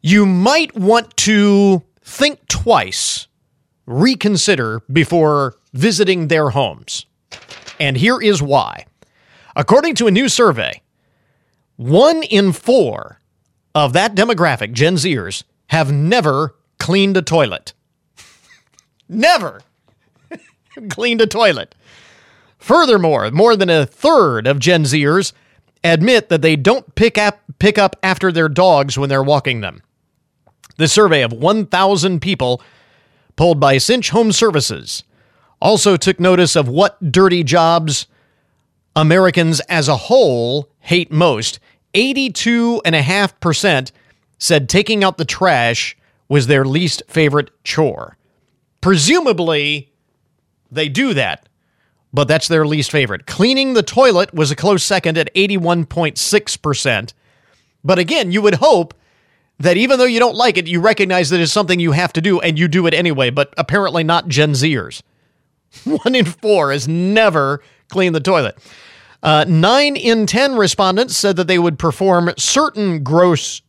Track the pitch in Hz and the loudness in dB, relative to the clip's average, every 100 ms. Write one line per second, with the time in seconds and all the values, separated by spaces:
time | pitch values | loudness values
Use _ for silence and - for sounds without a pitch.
0 | 151 202 202 185 202 302 320 233 185 233 | 2 2 4 2 2 0 -2 -2 2 2
1 | 233 - - 214 202 202 202 185 - _ | 0 -4 0 2 4 4 4 2 -2 _
2 | - - 285 285 _ - - 202 95 92 | -20 -2 -2 -2 _ -6 0 0 0 -6
3 | - - - _ _ _ _ _ - 123 | -8 -8 -12 _ _ _ _ _ -10 0
4 | 220 240 208 196 - 180 113 113 - 135 | 0 0 -2 -2 -2 -2 -2 -6 -4 -2
5 | 156 170 156 147 135 - _ 131 185 180 | 0 2 2 0 -2 -8 _ -2 0 2
6 | 202 180 160 160 147 123 120 69 - - | 0 0 0 0 0 0 -2 -6 -14 -14
7 | - _ _ - - - - - 147 131 | -14 _ _ -20 -20 -20 -20 -4 -4 0
8 | 190 254 220 190 143 139 57 - - _ | 0 0 0 0 0 0 -2 -10 -20 _
9 | _ _ _ _ _ - 143 247 320 262 | _ _ _ _ _ -6 2 2 2 -2
10 | - 190 269 - 226 123 76 50 _ _ | 0 2 0 2 2 0 -4 -10 _ _
11 | _ _ _ _ _ _ _ _ 123 160 | _ _ _ _ _ _ _ _ 0 4
12 | 285 330 311 208 196 170 - 254 151 104 | 4 2 0 0 0 -2 0 0 0 -4
13 | - - _ _ _ _ _ 156 143 139 | -14 -20 _ _ _ _ _ -2 0 2
14 | 214 202 226 214 170 123 107 117 151 180 | 0 0 0 2 0 0 -6 0 0 2
15 | 160 139 98 95 - _ _ 160 147 143 | -2 -4 -6 -12 -16 _ _ -2 0 0
16 | 156 240 156 135 151 _ _ _ - 190 | 0 0 0 0 -4 _ _ _ -2 0
17 | 196 185 165 165 127 87 - - _ _ | 2 0 0 0 0 -2 -14 -20 _ _
18 | _ _ - _ _ _ _ _ _ _ | _ _ -20 _ _ _ _ _ _ _
19 | _ 185 294 339 175 98 _ _ _ _ | _ 0 2 2 0 -12 _ _ _ _
20 | _ _ _ 320 _ _ _ - 214 - | _ _ _ -20 _ _ _ -18 -14 -4
21 | 240 233 226 208 220 139 90 _ _ - | -2 0 0 2 0 0 -6 _ _ -20
22 | _ _ _ _ _ _ - 320 311 214 | _ _ _ _ _ _ 0 2 4 2
23 | 170 143 104 139 226 220 190 160 135 _ | 2 0 -2 2 2 4 2 2 0 _
24 | 285 320 180 117 117 139 131 175 147 151 | 2 4 2 0 -2 0 2 2 2 0
25 | 143 175 196 _ _ _ _ _ 170 165 | 2 0 -2 _ _ _ _ _ -2 0
26 | 190 247 - 165 160 156 135 254 - - | 2 2 2 0 2 2 0 0 -2 0
27 | 226 214 208 202 _ - 202 214 196 - | 0 2 -2 -4 _ -2 0 2 0 0
28 | 185 185 190 165 160 147 185 156 139 131 | -4 -2 -2 0 0 2 4 4 2 -2
29 | 139 135 139 147 139 120 98 - _ _ | -2 0 2 0 0 -6 -8 -12 _ _
30 | _ _ _ _ _ _ _ - 156 - | _ _ _ _ _ _ _ -4 0 4
31 | 214 156 120 113 151 214 202 180 190 196 | 4 4 0 0 0 0 0 0 2 2
32 | 175 175 175 196 127 123 _ _ _ _ | 0 -2 -4 -4 -2 -4 _ _ _ _
33 | _ _ _ - 170 156 139 135 - 247 | _ _ _ 0 2 4 4 2 2 0
34 | - 190 226 196 226 156 127 85 58 - | 0 0 0 2 0 0 -4 -8 -12 -14
35 | - _ _ _ _ _ - 214 208 180 | -16 _ _ _ _ _ 0 2 2 2
36 | - 185 175 180 180 170 135 135 196 - | 0 0 2 4 2 2 0 2 0 0
37 | 170 151 190 175 151 165 165 170 160 139 | -2 2 4 2 0 2 2 2 0 -6
38 | - _ _ _ _ _ _ _ _ - | -8 _ _ _ _ _ _ _ _ 0
39 | 156 170 185 180 165 160 - 170 139 135 | 2 4 4 2 0 -2 -4 -4 0 -2
40 | - 254 202 123 117 139 139 _ - 175 | 2 2 4 2 -2 -4 -8 _ -2 -2
41 | 170 156 170 117 113 - _ _ _ - | 0 0 2 0 -4 -10 _ _ _ -2
42 | 254 277 269 180 233 233 233 233 180 160 | -2 -2 -4 -4 -2 0 0 -2 0 0
43 | 135 190 196 _ 175 156 202 147 131 _ | 0 0 -2 _ -4 -2 0 -2 -4 _
44 | _ _ _ _ - 160 131 180 208 214 | _ _ _ _ 0 0 0 -2 0 0
45 | 196 - 151 - 190 139 120 117 - - | 0 -2 -8 -2 0 2 0 -2 -6 -12
46 | _ _ _ 143 120 139 135 139 175 - | _ _ _ 0 2 2 2 -2 -2 -6
47 | - - 151 143 143 _ - - 151 95 | -6 0 0 0 -4 _ -10 -2 -2 -4
48 | - _ _ _ _ _ _ _ - 190 | -14 _ _ _ _ _ _ _ 0 0
49 | 147 339 302 185 165 151 147 147 135 _ | 2 0 0 -2 -2 -2 -2 -6 -8 _
50 | _ _ _ _ _ _ _ 127 156 135 | _ _ _ _ _ _ _ -6 -6 -2
51 | 269 156 107 76 _ _ _ _ _ _ | -2 -2 -4 -6 _ _ _ _ _ _
52 | _ 139 143 156 - 165 151 151 139 151 | _ -4 0 0 0 0 0 -2 -2 -2
53 | 127 98 - - 214 262 269 247 - - | -2 -4 -12 -2 0 0 0 -2 -2 2
54 | 262 185 196 175 151 147 180 196 - 190 | 4 4 0 -2 -4 -2 0 0 0 -2
55 | 175 160 151 - 196 196 170 175 160 - | -2 -2 -2 0 0 0 0 -2 -2 -4
56 | 160 - - 208 208 - 156 139 139 110 | -4 -4 -2 -2 -2 -8 -6 -4 -2 -2
57 | 117 - _ _ _ _ _ _ 139 185 | -4 -14 _ _ _ _ _ _ -2 0
58 | 175 311 202 185 208 180 302 226 165 - | 0 -2 -2 0 0 2 2 2 0 -10
59 | _ _ _ _ _ _ 147 180 247 269 | _ _ _ _ _ _ 0 0 2 2
60 | 254 233 240 208 240 180 165 175 190 220 | 2 2 0 2 0 0 -2 0 0 0
61 | 190 180 156 175 165 - 185 180 170 147 | 0 0 0 0 0 -2 0 0 0 0
62 | 180 - 170 180 170 156 170 165 170 160 | -2 -2 -2 0 -2 -2 0 0 0 0
63 | 175 139 127 135 143 - 151 190 196 165 | -2 0 -2 -2 -4 -4 -4 -2 -2 -2
64 | 160 170 175 135 151 139 151 139 78 - | -2 -2 -2 0 0 0 -2 -2 -6 -14
65 | _ _ _ _ _ _ _ - - 302 | _ _ _ _ _ _ _ -14 -6 -4
66 | - 254 170 170 214 202 143 139 127 165 | -2 0 -2 -2 -4 -2 -2 -4 -4 -4
67 | 185 214 220 160 139 143 _ _ _ 190 | -2 2 2 0 -2 -4 _ _ _ -2
68 | 185 160 127 175 120 - - - - - | -2 -2 0 0 -2 -8 -20 -20 -20 -20
69 | _ _ 160 156 156 160 180 254 294 277 | _ _ 0 0 2 2 2 2 0 -2
70 | 240 226 208 214 277 254 190 - 190 190 | -2 0 0 0 0 0 -2 0 0 0
71 | 254 165 208 180 175 180 175 151 165 - | -2 -2 -2 -2 0 0 0 -2 -4 -2
72 | 190 180 170 - - 269 302 - 202 165 | 0 0 0 -4 -2 0 -2 -2 -4 -4
73 | 131 160 180 156 - - | -2 2 4 2 -4 -14